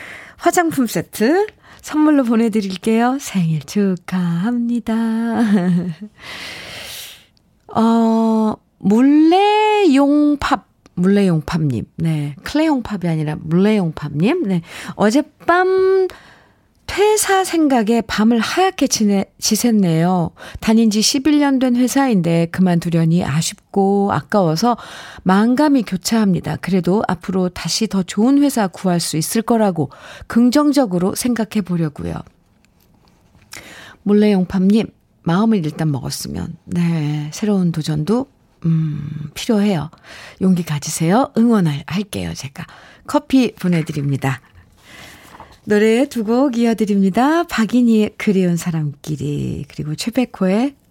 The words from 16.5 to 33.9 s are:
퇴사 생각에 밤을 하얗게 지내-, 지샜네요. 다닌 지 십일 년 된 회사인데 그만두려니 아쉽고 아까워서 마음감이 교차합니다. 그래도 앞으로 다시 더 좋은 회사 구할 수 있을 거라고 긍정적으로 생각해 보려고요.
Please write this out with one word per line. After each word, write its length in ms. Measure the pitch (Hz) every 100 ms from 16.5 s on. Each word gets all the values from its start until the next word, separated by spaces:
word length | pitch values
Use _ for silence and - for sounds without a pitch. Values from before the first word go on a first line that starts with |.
| _ _ _ -
퇴사 580 | - 415 427 - 381
생각에 580 | 370 339 302 254 208 233
밤을 360 | 226 - 220 233
하얗게 480 | 214 - 381 - 262
지내-, 380 | - 208 196 196 -
지샜네요. 920 | - 214 240 220 185 160 170 185 165 - - -
다닌 300 | - 226 226
지 120 | 208
십일 380 | 208 285 294 294
년 180 | 285 269
된 180 | 254 240
회사인데 680 | 247 269 269 202 165 165 170
그만두려니 720 | 175 185 170 170 165 160 170
아쉽고 840 | - 147 165 - _ 196 196 202 202
아까워서 640 | 151 - 208 175 160 233 233 - - - -
마음감이 600 | 180 190 226 254 302 277
교차합니다. 720 | - 185 - 226 208 170 - -
그래도 460 | - 190 170 202 -
앞으로 400 | 175 - 190 180
다시 380 | - 170 - 220
더 160 | 196
좋은 400 | 180 - 233 277
회사 260 | 285 254 196
구할 320 | - 190 175
수 160 | - 156
있을 260 | 160 226
거라고 480 | 220 233 208 160 135 - - - -
긍정적으로 880 | 233 247 277 294 277 247 175 185
생각해 480 | - 247 226 214 214
보려고요. 520 | 180 175 156 143 85 82 - _ _ _ _ _ _ _ _ _ _ _ - - - - -